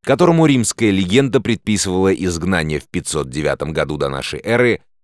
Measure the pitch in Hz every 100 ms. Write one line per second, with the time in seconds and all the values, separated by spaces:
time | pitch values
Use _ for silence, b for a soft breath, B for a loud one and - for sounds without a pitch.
0 | - 135 175 165 156 131 107 - 110 95
1 | 90 113 139 120 110 110 - 104 98 92
2 | 95 92 90 85 85 90 78 76 - 90
3 | - 78 67 69 73 67 73 78 71 73
4 | 69 67 - - - 117 120 104 _ _